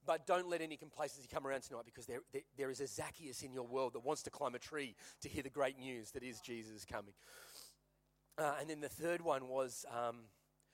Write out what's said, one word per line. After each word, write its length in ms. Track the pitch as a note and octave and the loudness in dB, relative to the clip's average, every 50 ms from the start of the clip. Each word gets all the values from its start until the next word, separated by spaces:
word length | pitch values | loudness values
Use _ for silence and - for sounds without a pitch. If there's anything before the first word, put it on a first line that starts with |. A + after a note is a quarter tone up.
| _ | _
But 200 | - E3 D#3+ D#3 | 6 4 4 8
don't 220 | - F#3 F3+ F3+ F3 | 6 6 6 8 4
let 140 | F3 E3+ D#3+ | 2 2 2
any 140 | D#3+ D#3 | 0 -2
complacency 520 | C#3 D#3 D#3 - - D3+ C#3+ - C#3+ C3 A#2+ - | -6 -8 -12 -2 -2 -2 -2 -2 -6 -10 -2 -2
come 140 | C#3 C3+ | 0 2
around 140 | C3+ C3+ C3+ A#2 | 2 2 2 0
tonight, 220 | - C#3 A#2 A#2 | -4 -6 -8 -8
because 220 | - - - A#2+ | -8 -10 -12 -6
there, 140 | - A#2 B2 - - - | -4 -4 -4 -4 -2 -4
there, 100 | C3+ - _ _ | -4 -4 _ _
there 140 | B2 C#3 C3 | -2 0 0
is 100 | C3 A#2 | 2 0
a 60 | C#3 | -2
Zacchaeus 560 | C3 - - D3+ D3+ D3+ - E3+ C#3 B2 - - | -2 -2 -4 -4 -4 -6 -8 -10 -8 -6 -6 -6
in 100 | C3+ B2+ | -4 -4
your 140 | C3 B2 | -4 -2
world 260 | A#2 B2 C3 C3+ B2 A#2 | 0 2 4 4 4 2
that 120 | A#2+ A#2 | 0 2
wants 180 | C3+ D#3 C#3+ - | 2 0 2 0
to 80 | - | -6
climb 240 | - - C#3+ C3 A#2+ | -4 0 0 0 0
a 40 | B2 | -2
tree 380 | - - - D3+ C#3+ B2+ G#2 - - - - - | -6 -4 -2 -2 -2 -2 -4 -10 -14 -16 -14 -10
to 80 | - - | -8 -4
hear 140 | - D3+ C3 | -4 -2 -4
the 80 | C3+ | -2
great 280 | B2+ D3 C#3 C3 C#3 C3+ | 2 4 4 4 4 2
news 320 | B2+ C3 B2+ A#2+ A2 G#2 - | -4 -4 -4 -4 -4 -4 -6
that 100 | C#3 B2 | -4 -4
is 180 | B2+ A#2+ A2 | -4 -6 -6
Jesus 440 | - - A#2+ A#2 A2 A2 A2 G#2+ F#2+ | -6 -4 -4 -4 -4 -6 -8 -10 -10
coming. 280 | - - A2+ G#2 G2+ G2 - - - - - - - - - - - - _ _ _ _ _ _ _ _ _ _ _ - - | -4 -4 -4 -4 -4 -12 -20 -20 -18 -18 -16 -16 -16 -14 -14 -16 -16 -18 _ _ _ _ _ _ _ _ _ _ _ -2 2
Uh, 160 | D#3 D3 C#3+ D3 | 4 4 4 2
and 100 | C3+ D#3 | 0 -2
then 120 | D#3+ D3+ | -2 -2
the 80 | D3 C#3 | -2 -6
third 320 | - - D#3 E3+ F3 F3 | -4 0 2 2 2 4
one 260 | E3+ E3+ D3 C3+ C3 | 4 4 4 4 4
was, 380 | B2+ B2+ C3 C3 B2+ A#2+ - - - | 2 2 2 2 2 0 -6 -8 -4
um, 260 | A#2+ A#2+ A#2+ A#2+ A#2 A#2+ A2+ G#2+ - _ _ _ _ _ _ _ | 0 2 2 2 0 -2 -8 -16 -20 _ _ _ _ _ _ _